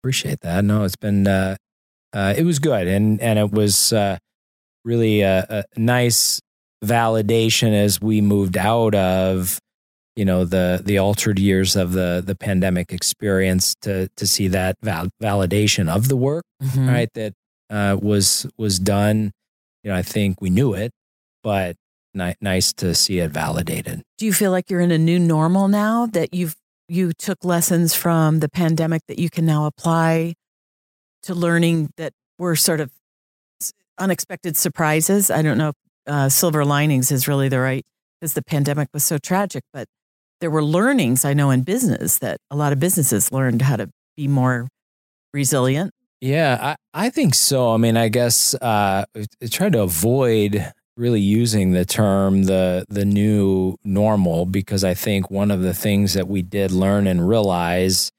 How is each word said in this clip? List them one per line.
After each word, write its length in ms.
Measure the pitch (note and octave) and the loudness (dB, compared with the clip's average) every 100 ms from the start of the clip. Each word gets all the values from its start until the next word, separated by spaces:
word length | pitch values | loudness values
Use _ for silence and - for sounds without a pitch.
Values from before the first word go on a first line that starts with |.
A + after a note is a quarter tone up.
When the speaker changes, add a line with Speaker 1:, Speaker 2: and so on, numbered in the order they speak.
Speaker 1:
Appreciate 380 | C3 C3 - - | -4 -4 -4 -6
that. 220 | E2+ F2 G2+ | -4 0 2
No, 180 | G#2+ | 2
it's 140 | G2 - | 0 -4
been, 300 | G#2 G2+ G2 | -2 2 2
uh, 280 | F#2+ F#2+ G2 _ _ _ _ _ | 2 0 -6 _ _ _ _ _
uh, 220 | G#2 G2 A#2 | -4 -2 0
it 60 | |
was 160 | E3+ D3 | 0 0
good, 280 | D#3 A2+ F2 | 0 0 0
and, 340 | G2 G#2+ G#2+ | 2 2 0
and 180 | A#2 G#2+ | 0 2
it 120 | G#2 | 2
was, 420 | G#2+ G#2 G2 - | 2 2 2 2
uh, 240 | A2 G2+ F2+ _ _ _ _ _ _ | 0 0 -4 _ _ _ _ _ _
really 380 | A#2 A#2 A2+ G#2+ | -4 0 2 4
a, 240 | G2 F#2+ F#2 | 4 2 0
a 300 | G#2+ - - | -6 -6 -2
nice 640 | A2+ B2 A#2+ A#2 - - _ _ _ _ | 0 2 2 0 0 -4 _ _ _ _
validation 880 | G#2 A#2 A2+ A2+ G#2 A#2 A2+ - A2+ | -2 0 2 0 2 2 2 2 2
as 280 | G#2 G#2 G2+ | 2 2 0
we 180 | G#2+ G#2+ | 0 2
moved 380 | G#2 G2+ G2 F#2 | 2 2 0 0
out 360 | G2 A#2 A2 G2+ | 0 2 2 2
of, 640 | F#2 F#2 F#2+ F#2 F2+ - _ _ _ _ _ - | 2 2 0 0 -2 -6 _ _ _ _ _ -4
you 100 | F#2+ | 0
know, 180 | F#2 | 2
the, 380 | F2+ F#2+ F2+ F2+ | 2 0 0 0
the 140 | G2 G2+ | 0 0
altered 420 | F#2+ G#2 A2+ G2 | 2 0 0 2
years 360 | G2 F#2+ F#2 G2+ | 2 2 2 0
of 160 | F2+ | 0
the, 280 | F#2 F2+ F2+ F#2 | 0 0 -2 -4
the 100 | G2 | -6
pandemic 560 | - F#2 F#2 F2+ F2 | -2 0 0 0 -4
experience 840 | F2+ - - G#2 F#2+ F#2+ F#2 - - | -6 -6 -4 -2 0 2 0 0 -4
to, 280 | - F#2+ F#2 - | -6 -4 -4 -4
to 100 | G2 | -4
see 220 | - G2 | 0 0
that 260 | F#2+ F#2 F#2 | 0 -2 -4
val-, 280 | A2 E2 F#2 _ | -4 -4 -6 _
validation 640 | A2 G2+ F#2 G2+ G#2 - E2+ | -2 0 0 0 0 0 0
of 200 | F2 B2+ | 0 0
the 80 | C3 | 0
work, 260 | C3 D#3+ - _ | 0 -4 -8 _
Speaker 2:
Mm-hmm. 280 | C3+ C3+ B2+ | -4 0 0
Speaker 1:
right, 200 | A#2+ A#2 | 0 -2
that, 180 | A2+ A2 - _ _ _ | -6 -10 -10 _ _ _
uh, 260 | G#2+ G2+ G2 | -2 0 0
was, 440 | G2+ G#2 F#2+ - B2+ - | 0 2 2 0 -6 -6
was 220 | G#2+ F#2 | -4 0
done. 520 | F#2+ G2+ G#2 A2 G#2+ - _ _ _ _ | 0 2 2 2 -2 -8 _ _ _ _
You 80 | G#2 | -6
know, 40 | F#2 | -4
I 40 | |
think 400 | F2+ G#2+ G2+ F#2 | -4 -2 -2 -2
we 80 | F#2+ | 0
knew 240 | F#2 C3+ | 2 2
it, 180 | F#2+ A2+ _ _ _ _ _ | 0 -6 _ _ _ _ _
but 360 | A2 G2 F#2 E2+ _ _ _ | -4 -2 -2 -8 _ _ _
ni-, 220 | F#2+ F2 F2 | -6 -6 -4
nice 320 | G2+ F#2 - | -2 0 -2
to 200 | - F#2 | -2 -2
see 260 | D#2+ - F#2 | 0 0 -2
it 120 | E2 | -2
validated. 720 | D2 D2+ E2 D#2+ - - - - - | -4 -4 -4 -4 -6 -6 -10 -12 -6
Speaker 2:
Do 80 | A3 | -2
you 80 | |
feel 180 | F#3 G3+ | 0 0
like 180 | F#3 - | 0 -2
you're 120 | F3+ | 0
in 100 | F3 | 2
a 60 | D#3+ | 2
new 220 | E3 F3+ | 2 2
normal 500 | E3+ D#3 D#3+ F#3 G3 | 2 2 2 2 2
now 360 | G3+ G#3+ A3+ A#3+ | 2 2 0 0
that 260 | F3+ D#3+ | -2 -2
you've, 220 | F3+ E3+ - _ _ _ | -4 -6 -8 _ _ _
you 240 | E3+ F#3 | -2 -2
took 320 | E3 - F#3+ F3+ | -4 -6 -6 0
lessons 500 | E3+ D#3+ F3 E3+ - | 0 2 2 2 0
from 460 | F3 E3 D#3 D#3 | 0 2 2 2
the 80 | D3 | 0
pandemic 540 | F3+ E3 D#3+ D#3+ D#3+ - | 0 0 0 0 -2 -6
that 120 | - | -4
you 100 | E3 | -4
can 160 | - E3 | 0 0
now 220 | D3+ D3+ | 2 -2
apply 680 | - E3 E3 E3 E3 E3 E3+ _ _ _ _ _ _ _ _ | -4 -2 2 2 0 -2 -8 _ _ _ _ _ _ _ _
to 100 | - | -8
learning 580 | F3 E3+ E3+ E3+ E3 D3+ - | -2 0 2 2 2 -2 -8
that 160 | D#3+ _ _ _ | -12 _ _ _
were 200 | F3 D#3 | -2 0
sort 240 | - D#3+ | 0 0
of 100 | C#3+ _ _ _ _ _ _ _ | -4 _ _ _ _ _ _ _
s-, 100 | - - _ - | -14 -14 _ -6
unexpected 600 | F#3+ F3 - F3+ F3+ D#3+ | -2 -2 -4 -8 -6 -2
surprises? 760 | E3+ - D#3 D#3 D#3+ G3+ G3 | -4 0 0 2 2 2 2
I 100 | - | 2
don't 160 | D#3 B2+ | 2 2
know 120 | D#3 | -2
if, 60 | - _ _ - | -4 _ _ -6
uh, 200 | D3 C3+ | 0 2
silver 380 | - F3 D3+ C#3+ | 2 2 2 0
linings 440 | C#3+ D3+ C3+ B2+ | 2 2 2 0
is 160 | C#3 C3 | -2 0
really 220 | C#3+ C3+ | 0 0
the 120 | B2+ | 0
right, 260 | C3 C3 - _ _ _ | -2 -4 -8 _ _ _
'cause 120 | E3 | -8
the 100 | - | -6
pandemic 460 | - D3+ C#3+ D3 C#3+ | -4 -2 0 -2 -4
was 120 | D3+ - | -4 -4
so 120 | D3+ | -4
tragic, 460 | - F#3 G3+ - - | -2 -2 -2 -8 -12
but 160 | C#3 G#2+ _ _ _ _ _ | -16 -16 _ _ _ _ _
there 100 | E3+ | -4
were 120 | D#3 | -2
learnings, 600 | D3+ F3 A#3 C#4 C3 B2+ | 0 2 2 2 0 0
I 100 | C#3+ | 0
know, 180 | C#3+ C#3+ | 2 2
in 100 | C3 | 2
business 560 | B2+ A3+ A#3 A2 E2 - | 0 -2 0 -2 -2 -4
that 200 | A#2 D#2 _ | -4 -8 _
a 60 | C#3+ | -4
lot 160 | C#3+ | -2
of 80 | C#3 | 0
businesses 500 | E3+ F#3 D3 G#2 - | 0 0 0 0 -2
learned 300 | C3 C3 A#2 | 0 0 2
how 160 | C3 A2+ | 0 0
to 120 | G#2 _ _ - | -4 _ _ -8
be 100 | C#3 | -2
more 400 | C#3 B2+ B2 B2 _ _ _ _ _ _ | 2 2 0 -6 _ _ _ _ _ _
resilient. 600 | C#3+ C3+ C#3+ B2+ C#3 F#3+ _ _ _ | -4 0 2 2 0 -4 _ _ _
Speaker 1:
Yeah, 540 | C3 C#3+ D#3 B2 C3 D#3 _ | -2 0 0 0 -2 -6 _
I, 120 | D3+ A3+ | -4 -2
I 40 | |
think 240 | D#4+ A3+ - | 0 0 2
so. 360 | - C3+ B2 | 0 2 2
I 40 | A2+ | 2
mean, 180 | A#2 A2+ | 2 2
I 140 | A2+ | 2
guess, 440 | A#2 A#2+ A#2 - - | 0 0 0 0 -2
uh, 500 | B2 G#2+ G2+ F#2+ G#2 A2 | -2 0 0 0 -4 -10
I, 100 | G#2+ _ | -14 _
I 40 | A2+ | -10
tried 260 | - G3+ | -2 0
to 80 | C3+ | 2
avoid 880 | F#2+ D#2+ A2 C3 B2 A2+ G#2 G2+ - - _ - | 0 0 0 2 2 2 2 -2 -6 -14 _ -6
really 240 | A#2+ A2+ | 0 2
using 500 | G2+ G#2+ A#2 G#2+ F#2 | 2 2 2 2 2
the 140 | F2+ F2+ | 2 0
term 580 | - G#2+ G2 G2 G2 | 0 2 2 2 2
the, 420 | F#2+ F#2+ F#2 F2+ - | 2 2 2 -2 -4
the 160 | G2+ G2+ | -2 0
new 720 | G2+ G#2+ G#2 G2 F#2+ F#2 F#2 G#2 | 2 2 2 2 2 -2 -4 -4
normal, 600 | G2 G#2+ G#2+ F2+ E2 F2+ | 0 2 2 2 0 -2
because 380 | G2 F#2+ G2 | -4 -2 -2
I 100 | F#2+ F2+ | 0 -2
think 360 | - G2 F#2 | -2 -2 -2
one 180 | G2 G#2 | -2 -2
of 120 | G2 | 0
the 120 | F#2 | -2
things 400 | E2+ G#2+ G2+ G2 G2 | -2 0 0 2 0
that 120 | F2+ | -2
we 140 | G2 | -4
did 300 | F2+ G2+ F#2+ | -4 -2 0
learn 360 | F#2 G2 G2+ G2 | 2 2 2 2
and 180 | F2+ F2 | 2 2
realize 840 | A2+ G2+ F2 E2+ F2+ F#2 F#2 - | 2 2 0 0 0 0 0 -4